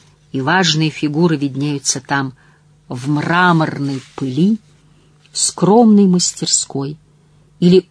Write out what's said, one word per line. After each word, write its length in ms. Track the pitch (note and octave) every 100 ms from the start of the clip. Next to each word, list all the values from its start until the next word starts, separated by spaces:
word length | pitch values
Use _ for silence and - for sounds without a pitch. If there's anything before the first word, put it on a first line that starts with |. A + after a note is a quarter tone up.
| _ _ _
и 100 | C3+
важные 500 | C3 F3+ F3 D#3 D#3+
фигуры 460 | - D3+ D3 F3 D#3
виднеются 640 | C#3 C3+ D3 C#3+ - C3+
там 340 | - C#3 C3 B2+ _ _ _ _ _
в 220 | B2+ B2+
мраморной 960 | D3 D3+ E3+ F3+ E3 D#3 - C#3 C3+ -
пыли, 440 | - C3+ B2+ F#3 A3 - _ _ _ _ _ _
скромной 760 | - - - F3+ G#3+ A3+ G#3 G3+
мастерской 880 | F3+ F3+ - - - - C3+ C#3 D#3 _ _ _ _ _ _
или 280 | F3 F3+ -